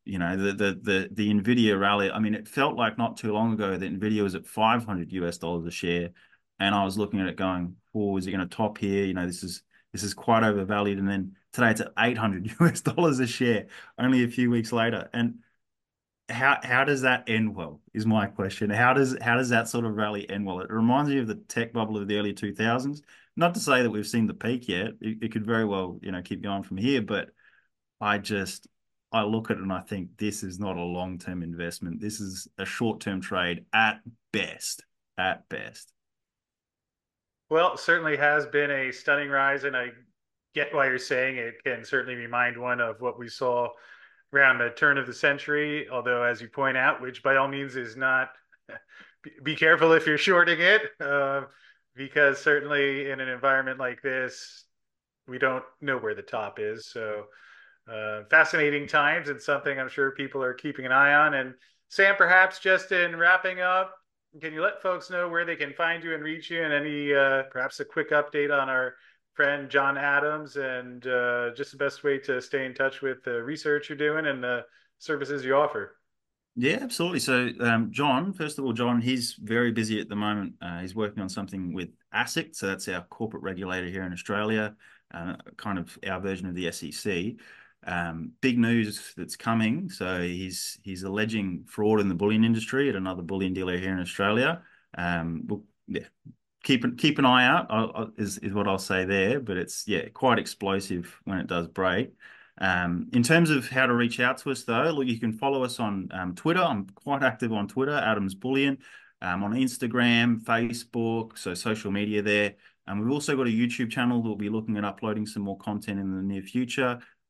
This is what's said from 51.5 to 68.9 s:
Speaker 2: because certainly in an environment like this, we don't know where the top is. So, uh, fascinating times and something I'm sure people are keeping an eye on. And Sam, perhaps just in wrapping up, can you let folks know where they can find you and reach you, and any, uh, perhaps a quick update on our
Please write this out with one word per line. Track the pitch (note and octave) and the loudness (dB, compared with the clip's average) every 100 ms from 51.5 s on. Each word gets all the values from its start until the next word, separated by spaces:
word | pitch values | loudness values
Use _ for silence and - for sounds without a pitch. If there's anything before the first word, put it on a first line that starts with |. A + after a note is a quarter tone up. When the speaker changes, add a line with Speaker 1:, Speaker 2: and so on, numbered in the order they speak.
| _ - _ _ B2+ | _ -20 _ _ -12
Speaker 2:
because | C3+ D3 C#3+ C3 | -2 4 4 4
certainly | D#3+ D3 C#3+ C#3+ C#3 C#3 C#3 | 4 2 2 2 2 0 -4
in | C3+ | -6
an | C3 | -6
environment | B2 C3+ C3+ C3 C3 | 0 2 4 2 -4
like | B2+ B2 | -6 -4
this, | C#3 C3 B2+ - - - _ _ _ _ _ _ - | -4 -2 -4 -8 -18 -20 _ _ _ _ _ _ -12
we | B2+ | 0
don't | C3+ B2+ - - | 0 0 -6 -10
know | C#3+ B2+ | -4 -2
where | A2 | -2
the | G#2 | -6
top | G2 A#2 G#2 - | -6 -6 -6 -6
is. | G#2+ A2 - | -6 -6 -10
So, | A#2+ A2 G#2 G#2 - - - - _ - | -10 -8 -8 -10 -20 -20 -20 -20 _ -14
uh, | A2 G#2+ G#2+ G#2 | -8 -6 -6 4
fascinating | D#3+ D#3 E3 D3 D3 C#3+ | 4 6 4 2 0 0
times | D3+ C#3+ E3 C#3+ | 2 4 2 -4
and | C3 | -6
something | - C#3 C#3+ C3+ | -2 -2 -2 -4
I'm | B2+ | -4
sure | - C3+ | -2 -2
people | C3+ C3+ C#3 | -2 -6 -4
are | B2+ | -4
keeping | B2 D3+ C#3 B2+ | -4 -8 -6 2
an | |
eye | C3 C#3+ | 6 6
on. | D3 D3+ | 6 6
And | C#3 C3 C3 _ _ _ | 2 -4 -10 _ _ _
Sam, | - G3 G3 | 2 4 6
perhaps | F3 F#3 F#3 - | 6 8 6 2
just | F#3+ F#3 F#3+ | 2 2 2
in | F#3 F3 E3 | 0 0 4
wrapping | E3+ F#3 F#3 F3+ | 4 4 2 -2
up, | F3+ F#3 F#3 - _ _ _ D3+ | 0 2 0 -6 _ _ _ -12
can | D#3 | -10
you | D#3 | -2
let | G3 G3 | -2 -2
folks | F#3 F3 - | -4 -4 -4
know | F3+ F3 | -4 -2
where | E3+ | -2
they | E3+ D#3 | -2 -2
can | C#3+ | -4
find | C#3 E3 E3+ | -2 -2 -2
you | E3 | -4
and | D#3 | -6
reach | D3+ D#3+ - | -6 -8 -6
you, | E3+ | -4
and | D#3+ | 0
any, | C#3+ D3+ D3 C#3+ | 0 0 -4 2
uh, | C#3 C3+ C3+ C3 | 4 4 2 -2
perhaps | B2+ C3+ - | -4 -6 -6
a | |
quick | C#3 E3 D3+ | -8 -4 0
update | D3 D3 D3+ C#3+ C#3+ | 2 2 0 0 2
on | C3 | 2
our | C3 B2+ | 0 -2